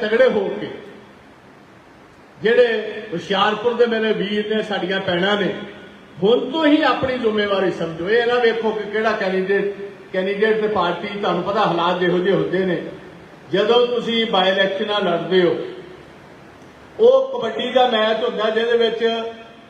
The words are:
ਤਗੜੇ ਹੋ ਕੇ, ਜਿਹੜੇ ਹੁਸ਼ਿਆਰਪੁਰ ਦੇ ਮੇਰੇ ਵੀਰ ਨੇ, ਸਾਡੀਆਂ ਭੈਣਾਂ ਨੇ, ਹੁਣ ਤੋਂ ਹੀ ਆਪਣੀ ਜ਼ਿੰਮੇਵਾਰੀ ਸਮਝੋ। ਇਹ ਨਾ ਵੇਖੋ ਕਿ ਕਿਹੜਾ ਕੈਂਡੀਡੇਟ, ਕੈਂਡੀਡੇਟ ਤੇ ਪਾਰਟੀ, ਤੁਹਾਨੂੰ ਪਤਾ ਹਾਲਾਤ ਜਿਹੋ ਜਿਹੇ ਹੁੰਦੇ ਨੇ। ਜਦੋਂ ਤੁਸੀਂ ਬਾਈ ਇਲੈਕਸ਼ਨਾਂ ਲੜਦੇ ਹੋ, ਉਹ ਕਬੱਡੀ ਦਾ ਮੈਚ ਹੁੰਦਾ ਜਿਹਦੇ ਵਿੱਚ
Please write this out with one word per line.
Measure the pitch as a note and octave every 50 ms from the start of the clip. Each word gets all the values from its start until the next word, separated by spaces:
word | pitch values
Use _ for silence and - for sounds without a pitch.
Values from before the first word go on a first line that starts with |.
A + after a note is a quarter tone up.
ਤਗੜੇ | G#3 G#3+ G#3+ A#3 C4 A#3+
ਹੋ | G3 - - F3+ - -
ਕੇ, | - - - - - - - - - - - - - - - - - - - - - - - - - - - - - - - - - - - -
ਜਿਹੜੇ | D3 G#3+ A#3 A#3+ B3 A#3 A3+ G#3+ G#3+ - - - - - -
ਹੁਸ਼ਿਆਰਪੁਰ | E3+ - - G3 F#3+ G3+ G#3+ G#3+ G#3 - A#3+ A#3
ਦੇ | A3+ A#3+
ਮੇਰੇ | A#3 A3 A3 A3 A3 G#3
ਵੀਰ | F3 F3+ G3+ G#3 G#3 G#3 G#3 A3
ਨੇ, | G#3+ G#3
ਸਾਡੀਆਂ | - G3+ F#3 F3+ F3+ F#3+ F#3+
ਭੈਣਾਂ | F#3+ F#3+ F3 F3 F3+ G3 G#3 G3+
ਨੇ, | G3 E3 - - - - - - - - - - - - - - F3
ਹੁਣ | G3+ A#3+ - - -
ਤੋਂ | - D#4+ D#4+
ਹੀ | D4 D4 D4+ D4+
ਆਪਣੀ | D4 D4+ - - C4 B3+ B3
ਜ਼ਿੰਮੇਵਾਰੀ | A3+ A3 G#3 G#3 G#3 G3+ G3 F#3+ F#3+ F3+
ਸਮਝੋ। | F3 - F3 E3 D#3+ D#3+ E3 F#3
ਇਹ | A3 A#3+ A#3 A#3
ਨਾ | B3
ਵੇਖੋ | B3 A#3+ A3+ A3 - - A3
ਕਿ | G#3 - G#3 G3+
ਕਿਹੜਾ | G3+ G#3+ A3 A3+
ਕੈਂਡੀਡੇਟ, | G#3+ G#3 G3+ F#3 F#3 F#3+ F#3 F#3 G3+ G3 G3 G3+ G3 - - - - - - - -
ਕੈਂਡੀਡੇਟ | F#3 F#3 G3 G3+ G3 G#3+ A3 G#3+ G#3+
ਤੇ | G#3+ G#3
ਪਾਰਟੀ, | G#3+ G3 E3+ F3 F3 - - G3+ G3 G3+
ਤੁਹਾਨੂੰ | G3+ F#3+ F3+ F3 F3
ਪਤਾ | F#3+ G3+ A3 G3+
ਹਾਲਾਤ | F3+ E3 E3+ E3 F3 F3+ F3
ਜਿਹੋ | F3+ F3+ F3 F3+
ਜਿਹੇ | F3+ G3+ F#3+
ਹੁੰਦੇ | E3 D#3+ - E3+ F#3 F#3+
ਨੇ। | F#3 E3+ D3+ - - - - - - - - - - - - - - C#3
ਜਦੋਂ | F#3+ G#3+ G#3+ A#3 A#3+ B3 A#3+
ਤੁਸੀਂ | A#3+ A#3 F3 A3 A#3 A3+ A3+
ਬਾਈ | G3+ F#3+ F#3+ F#3 F#3+
ਇਲੈਕਸ਼ਨਾਂ | F#3+ G3 F#3+ F#3+ - - A3 G3+ G#3 G#3
ਲੜਦੇ | - F3+ E3+ E3+ D#3+ D#3+ F3+ F#3
ਹੋ, | F3+ E3 - - - - - - - - - - - - - - - - - - - - - - - - - - - - - -
ਉਹ | G#3+ A#3+ C4 C4+ C4+ -
ਕਬੱਡੀ | C4 B3 A#3 A3+ - A3 B3 B3 A#3
ਦਾ | C4 B3+ B3
ਮੈਚ | A3+ A3 G#3+ G#3+ A3 A3 B3+
ਹੁੰਦਾ | A3+ G3 F#3+ G3+ A3
ਜਿਹਦੇ | A3 A3 A3+ A#3 A#3+ A#3
ਵਿੱਚ | A3+ A3+ A3 - A#3 A3+ A3+ A3+ A3+ A3+ - - - - - - - -